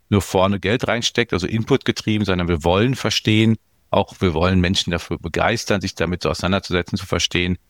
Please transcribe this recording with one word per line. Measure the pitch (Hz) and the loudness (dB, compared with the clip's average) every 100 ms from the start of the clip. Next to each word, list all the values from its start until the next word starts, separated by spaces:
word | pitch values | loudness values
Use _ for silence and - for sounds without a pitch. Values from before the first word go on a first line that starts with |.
| - | 0
nur | 104 | 0
vorne | - 98 95 101 | 2 2 2 2
Geld | 95 127 - | 0 -2 0
reinsteckt, | 113 - - 117 | -2 -2 -2 -2
also | 90 85 | -2 -2
inputgetrieben, | 113 110 135 - 117 - 107 | -2 0 0 0 -4 -2 0
sondern | 98 92 85 | 0 0 0
wir | 85 | 0
wollen | 85 92 123 | 2 2 2
verstehen, | 127 110 - - 107 110 110 _ _ - | 0 -2 -2 2 4 4 2 _ _ -2
auch | 98 98 - | 0 0 -2
wir | 95 | 0
wollen | 78 90 95 | 2 2 4
Menschen | 87 101 - | 2 0 -2
dafür | 85 - 82 | -4 -4 -8
begeistern, | 85 - 90 113 - 101 | -6 -2 0 0 0 -2
sich | 95 - | -2 -4
damit | 85 87 | -4 -2
so | 78 | -2
auseinanderzusetzen, | 76 90 95 - 90 - 98 | -2 0 -2 0 -2 -2 -6
zu | |
verstehen, | - 85 - 92 90 90 _ | -4 -4 -2 -2 -2 -4 _